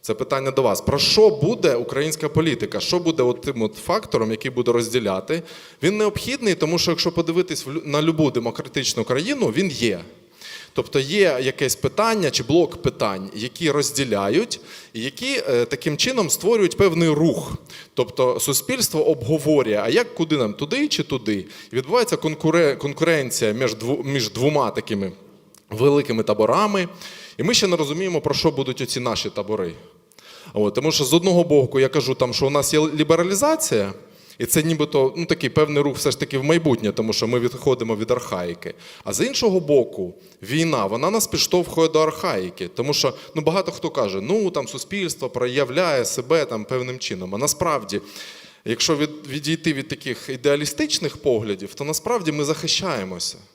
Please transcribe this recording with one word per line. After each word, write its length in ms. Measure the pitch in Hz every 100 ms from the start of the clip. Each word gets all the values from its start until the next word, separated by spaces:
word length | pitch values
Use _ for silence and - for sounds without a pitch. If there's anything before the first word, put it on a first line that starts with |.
Це 140 | -
питання 360 | 110 131 135 135
до 120 | 135
вас. 180 | 127 95
Про 180 | - 143
що 320 | - - 214
буде 440 | 143 147 226 170 120
українська 520 | 120 131 151 151 151
політика? 520 | 156 160 123 101 104
Що 180 | - 180
буде 240 | 165 160
от 180 | 123 120
тим 220 | - 127
от 120 | 110
фактором, 560 | - - 190 214 120 110
який 200 | 110 135
буде 220 | 123 120
розділяти? 680 | 120 113 120 104 95 - 165 165 - - -
Він 140 | 156 214
необхідний, 580 | 214 208 - 269 226
тому 240 | 165 151 170
що 120 | -
якщо 220 | 165 180
подивитись 540 | 175 165 165 180 151 131
в 40 |
лю-, 120 | 147
на 180 | 151 147
любу 280 | 156 160 151
демократичну 760 | 117 117 110 - - 131 -
країну, 480 | 110 127 190 285 185 113
він 140 | 190
є. 300 | 123 117 90 87 - _ _ - - -
Тобто 280 | - 123 143
є 380 | 135 202 185 131
якесь 340 | 131 131 135 -
питання 540 | 135 - 220 220 160
чи 120 | -
блок 400 | 113 165 165 -
питань, 480 | 139 - 113 95 95
які 360 | 104 120 - 165
розділяють, 880 | 143 139 135 135 101 98 135 240 - - - -
і 60 | 117
які, 400 | 120 - 262 277 -
е, 160 | 123
таким 320 | 120 143 - 147
чином 340 | - 262 175
створюють 460 | - 185 233 185 -
певний 320 | 196 165 165
рух. 440 | 147 165 - - - - - -
Тобто 460 | - 120 - 127 123
суспільство 680 | - 135 - 254 - - -
обговорює, 720 | 151 117 156 143 151 117 104
а 40 | 104
як, 260 | 165 247
куди 220 | - 160 151
нам, 180 | 110
туди 340 | 101 147 247 294
чи 140 | -
туди? 440 | - 135 107 101 92 - -
І 40 | 117
відбувається 400 | 131 233 226 -
конкуре-, 600 | 160 151 156 165 156 123
конкуренція 760 | 143 135 160 165 131 - 110
між 220 | 110 131
дву-, 280 | 110 113 139
між 260 | 131 139 110
двома 400 | 104 135 151 120
такими 420 | 107 - 104 95 87 - - _ - _
великими 520 | 107 135 143 - 113
таборами. 680 | 107 104 107 143 208 202 175 - - - - -
І 40 |
ми 120 | 180
ще 120 | 240 196
не 100 | 170
розуміємо, 440 | 147 156 190 165
про 140 | 143
що 160 | 139 165
будуть 300 | 139 131 123
оці 200 | 131 -
наші 300 | 123 101 104
табори. 440 | 98 101 107 90 82 - _ _ - - - -
От, 220 | - 104
тому 180 | 104 147
що 120 | 151
з 100 | 135
одного 300 | 160 185 175
боку 360 | 170 147 127 135
я 80 | 131
кажу, 260 | 151 127
там, 200 | 131 127
що 120 | 117 135
у 40 |
нас 240 | 143 135
є 60 | 151
лібералізація, 1120 | 156 151 151 165 175 196 285 320 - 113 98 95 - - - -
і 80 | 120
це 160 | 165
нібито, 520 | 156 160 147 147 135 165
ну, 100 | 165
такий 240 | 175 135
певний 320 | - 151 147
рух 140 | 143 131
все 140 | 147
ж 100 | 123
таки 180 | 143 139
в 60 |
майбутнє, 480 | 139 170 160 120 107
тому 200 | 98 113
що 140 | 104 113
ми 140 | 123
відходимо 560 | 120 123 - 123 113 107
від 140 | 110
архаїки. 640 | 123 - 95 90 85 - - - -
А 80 | -
з 140 | 139 240
іншого 340 | 277 233 185
боку, 540 | 147 147 117 - 90 - - -
війна, 440 | 95 147 165 143 98
вона 240 | 113 156
нас 160 | 220 -
підштовхує 600 | 156 - 180 175 - 160
до 120 | 156
архаїки, 680 | 156 156 185 113 92 - 90
тому 260 | - 131
що, 200 | 143 135 - -
ну, 80 | 160
багато 300 | 151 180 185
хто 180 | - 160
каже, 300 | 151 107 98
ну, 300 | 107 208 196
там 180 | 156 131
суспільство 600 | 135 - 202 175 151 131
проявляє 760 | 123 123 131 135 135 180 143
себе 400 | 113 - 123 165
там 200 | 139 117
певним 340 | 107 131 123 127
чином. 360 | - 95 92
А 40 | 101
насправді, 600 | 147 - 170 143 104 98 - - - - - -
якщо 320 | - 117 - 151
від-, 300 | 147 151 147
відійти 440 | 139 143 160 165
від 160 | 139 -
таких 400 | 110 - 120 -
ідеалістичних 880 | 131 143 143 147 - 302 - 156 -
поглядів, 580 | 147 117 110 95 98
то 100 | -
насправді 480 | 143 156 - 240 160
ми 120 | 147
захищаємося. 920 | 147 151 160 - 190 135 95 90 - - -